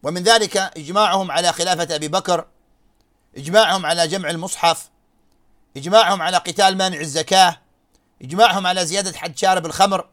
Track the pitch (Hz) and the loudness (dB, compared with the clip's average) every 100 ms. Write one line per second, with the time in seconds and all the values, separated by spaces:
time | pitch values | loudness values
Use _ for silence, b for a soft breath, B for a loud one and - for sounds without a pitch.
0 | 139 180 185 226 208 196 190 - 147 190 | -6 -2 2 2 2 -4 -4 -8 -4 0
1 | 208 190 185 165 175 165 175 170 165 151 | 2 0 -2 0 0 0 -2 -2 -2 -4
2 | 151 180 185 175 - _ _ _ _ _ | -4 -4 0 -2 -2 _ _ _ _ _
3 | _ _ _ - 139 202 208 190 156 170 | _ _ _ -16 0 2 2 0 -2 -2
4 | 165 190 156 170 180 - 170 160 - _ | 0 -2 -4 -6 -8 0 0 0 -6 _
5 | _ _ _ _ _ _ _ 143 143 214 | _ _ _ _ _ _ _ -12 2 4
6 | 220 190 165 180 175 170 190 190 190 165 | 4 0 0 -2 -2 2 2 2 -2 -4
7 | 151 143 156 190 180 165 _ _ _ _ | -6 -6 0 4 4 2 _ _ _ _
8 | _ _ 127 175 226 185 185 185 175 190 | _ _ -10 2 2 4 -2 -2 -2 -4
9 | 190 - 175 151 190 185 160 - 196 190 | -6 -8 -12 -2 0 0 -2 2 2 2
10 | - | -6